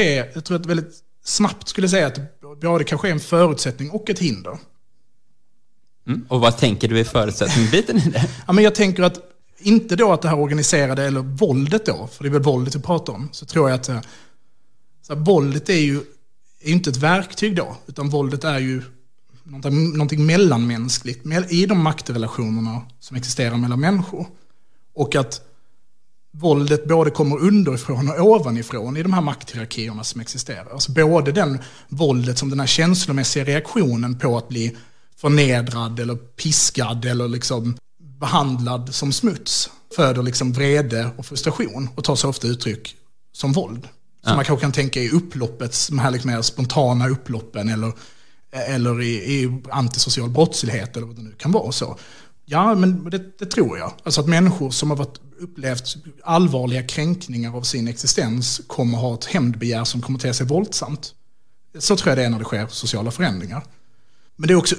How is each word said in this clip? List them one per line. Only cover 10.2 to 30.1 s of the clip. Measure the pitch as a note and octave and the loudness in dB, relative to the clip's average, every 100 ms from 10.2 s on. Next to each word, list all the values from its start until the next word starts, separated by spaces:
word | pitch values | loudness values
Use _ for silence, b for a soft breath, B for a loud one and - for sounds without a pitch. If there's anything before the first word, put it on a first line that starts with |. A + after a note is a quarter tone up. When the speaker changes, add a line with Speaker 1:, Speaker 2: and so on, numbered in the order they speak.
Speaker 1:
det | E3 | 2
här | D3+ | 2
organiserade | D3 D3+ D3 D#3 C3+ C3+ | 2 0 2 2 2 0
eller | C#3 C3+ | -2 -2
våldet | C3 C3+ G3+ C3 C#3+ G#3+ - | -4 0 2 2 2 0 0
då, | E2 A#2+ | -4 -6
för | - | -8
det | C#3+ | 0
är | |
väl | C#3+ | 2
våldet | C3+ B2+ B2+ C#3+ | 2 2 0 -4
vi | |
pratar | - E3+ - | -2 -2 -2
om, | - C#3 | -8 -10
så | - - | -12 -4
tror | E3 C3+ | 2 2
jag | B2+ | 2
att, | B2+ | -2
eh, | A#2+ B B B B - - - - - - | -6 B B B B -20 -20 -20 -20 -20 -20
så | - | -10
här, | D3 | 0
våldet | D#3+ F3+ C#3 C#3+ D3+ | 4 4 4 0 0
är | |
ju, | F3+ D3 C#3+ - - - - - - | 2 2 0 -6 -16 -20 -20 -20 -10
är | D3+ | 0
ju | |
inte | F3 E3 | 0 2
ett | B2+ | 0
verktyg | D3+ F#3+ F3+ - G#3+ F3 | 2 2 0 -4 -2 0
då, | - - - | -4 -8 -14
utan | C#3 C#3+ | -8 -2
våldet | D3 C3+ C#3+ | 0 -2 -2
är | D#3+ C3+ | -2 -2
ju | C3 C3 B2 - - - - - | -2 -4 -8 -16 -20 -20 -20 -20
någonting, | - C3+ C#3 C#3+ E3 | -18 -8 0 2 2
någonting | D3+ D3 D3+ D3+ | 2 0 2 4
mellanmänskligt | E3+ F#3+ A#2 A#2+ A#2 B2 - A#2 A#2+ | 6 6 6 2 0 -2 -4 -6 -10
mell-, | D3+ E3 F#3 | -4 -2 0
i | E3+ G3 | 2 4
de | F#3+ | 4
maktrelationerna | D#3 D3 - A#2+ A2+ - A2 A2+ A2+ A2+ - - | 4 0 -4 -4 -4 -4 -2 -2 -2 -6 -10 -18
som | - B2+ | -12 -8
existerar | B2 - A#2 A#2+ | -6 -2 -2 0
mellan | B2 B2 | 0 0
människor. | D#3+ G3 F3+ - F3 - - - - - - | 2 0 -2 -8 -12 -14 -20 -20 -20 -20 -12
Och | - C3+ | -4 -2
att | D3 B2+ - - - - - - - - - - | 0 -2 -6 -16 -20 -20 -20 -20 -20 -20 -20 -20
våldet | D3+ E3 C#3+ C#3+ D3 D3 | -4 2 2 4 0 2
både | E3 D#3 | 2 2
kommer | D3 C#3+ C#3+ | 2 0 2
underifrån | F3+ G#3 E3 B2+ - B2+ C#3 | 4 6 4 0 -4 -2 -2
och | D3+ G3 | 4 6
ovanifrån | G3 C#3 A#2 A2+ A#2+ A2+ D3 | 6 4 -2 -4 -6 -6 -4
i | |
de | F3 | 0
här | F#3 | 0
makthierarkierna | D3 C3+ - A#2 A2 - A2+ G#2+ | 0 -4 -10 -10 -10 -8 -8 -8
som | A2 | -8